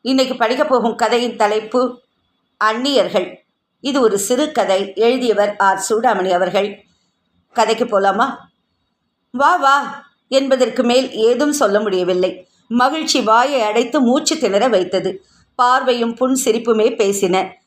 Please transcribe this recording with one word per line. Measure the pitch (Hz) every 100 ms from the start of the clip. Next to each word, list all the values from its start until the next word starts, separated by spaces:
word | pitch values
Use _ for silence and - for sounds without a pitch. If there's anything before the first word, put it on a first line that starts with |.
இன்னைக்கு | 233 262 262
படிக்கப் | - 226 254 294
போகும் | 254 226
கதையின் | 208 220 233 240
தலைப்பு | - 214 214 214 254 247 247 _ _ _ _ _ _
அந்நியர்கள். | 214 220 269 262 180 185 180 - _ _ _ _
இது | 269 277
ஒரு | 226 196
சிறுகதை. | - 247 302 240 190 190 196
எழுதியவர் | - 233 262 247 202 202
ஆர் | 208 196 190 -
சூடாமணி | 220 233 196 185
அவர்கள். | 180 180 190 202 202 _ _ _ _ _ _ _
கதைக்கு | - - 220
போலாமா? | 233 196 196 196 254 - - _ _ _ _ _ _ _ _
"வா, | 247 285
வா" | 359 277 285 254 - - _ _
என்பதற்கு | 269 269 262 247 220
மேல் | 240 247 262
ஏதும் | - 220 240 294
சொல்ல | 285 220 202
முடியவில்லை. | 208 185 180 180 185 - - _ _
மகிழ்ச்சி | 233 254 311 277 285
வாயை | 214 226 269 269
அடைத்து | 214 214 262 302
மூச்சு | 240 277 302 320
திணற | 220 196 254
வைத்தது. | 202 180 190 185 190 _ _ _
பார்வையும் | - 247 262 254 247 233
புன் | 233 254 262
சிரிப்புமே | 254 220 233 214 220
பேசின. | - 196 202 185 190 - -